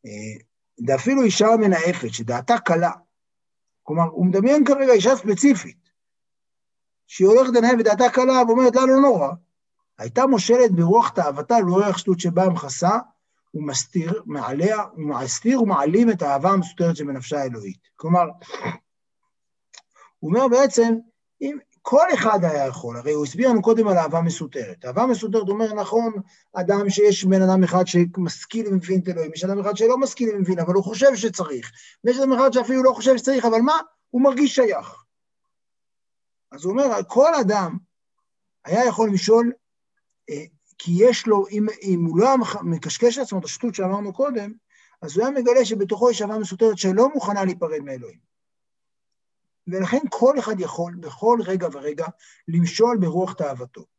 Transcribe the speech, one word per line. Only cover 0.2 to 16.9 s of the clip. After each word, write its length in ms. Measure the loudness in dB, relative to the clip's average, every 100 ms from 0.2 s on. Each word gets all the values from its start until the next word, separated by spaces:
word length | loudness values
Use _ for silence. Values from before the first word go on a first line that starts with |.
| -14 -16 _ _ _ _ -2
"ואפילו 360 | -2 0 2
אישה 260 | 2 2 4 4
מנאפת, 480 | 4 2 -2 -4 -8
שדעתה 460 | -10 -6 -6 0 -2
קלה", 340 | 0 0 0 -4 _ _ _ _ _ _ _ _
כלומר, 200 | -8 -2
הוא 240 | -2 0 0
מדמיין 380 | 2 2 4
כרגע 280 | 4 2 4
אישה 240 | 4 4 0
ספציפית, 760 | -2 2 2 2 -4 -20 _ _ _ _ _ _ _ _ _ _ _ _ _
שהיא 220 | 2 6
הולכת 240 | 6 6
לנאף 200 | 4 4 2
ודעתה 260 | 2 2 2
קלה, 280 | 2 2 2 2
ואומרת 280 | 4 4 4
לה, 100 | 4
"לא 140 | 4
נורא", 280 | 4 2 -2 -6 _ _ _ _ _ _
הייתה 280 | -6 0 2
מושלת 460 | 2 2 4 4
ברוח 360 | 4 4 4 2
תאוותה, 520 | -2 -4 -4 0 0
לא 160 | 2 2
ריח 220 | 0 -2
שטות 220 | -2 -2
שבאה 300 | 0 0 0
מכסה, 480 | 0 -8 -2 0 0 -4 _ _ _ _
ומסתיר 680 | -10 -6 -6 -4 -4 -4 -6 -8
מעליה, 520 | -8 -6 -2 0 0 -6 -8
ומסתיר 680 | -6 -6 -6 -4 -2 0
ומעלים 480 | 2 2 2 2 2
את 120 | 2
האהבה 280 | -2 0 2
המסותרת 460 | 0 -2 -2 -2